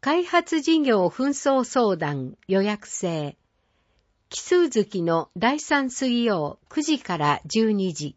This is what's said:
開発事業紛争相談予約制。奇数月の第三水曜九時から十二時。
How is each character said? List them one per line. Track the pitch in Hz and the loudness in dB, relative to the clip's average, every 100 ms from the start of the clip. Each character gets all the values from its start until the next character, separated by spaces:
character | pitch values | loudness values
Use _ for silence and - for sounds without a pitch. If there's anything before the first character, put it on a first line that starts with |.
開 | - 330 | 0 0
発 | 349 349 339 320 | 2 0 2 -2
事 | 294 320 | 2 2
業 | 277 220 175 | 4 4 2
紛 | - 269 | 0 -2
争 | 285 285 269 | 0 2 2
相 | 240 269 226 180 | 2 2 2 0
談 | 156 143 131 - - | -2 -4 -6 -12 -2
予 | 190 | 0
約 | 202 208 - | 0 -2 -8
制。 | - 180 165 147 - _ _ _ _ _ _ _ _ _ | -6 -4 -4 -6 -10 _ _ _ _ _ _ _ _ _
奇 | - | -14
数 | - 359 339 | 2 4 4
月 | 233 202 196 | 2 -2 -2
の | 170 165 151 - | 0 0 -2 -2
第 | 220 294 | -2 -2
三 | - 285 269 | -2 -2 -2
水 | 247 262 240 | -2 -2 0
曜 | 233 190 151 - _ | 0 0 -2 -6 _
九 | - | -6
時 | 302 302 | -2 -2
か | - 175 | -2 -2
ら | 147 143 151 | 0 0 -2
十 | 220 220 | 0 2
二 | 208 190 | 2 -2
時。 | 151 147 | -4 -10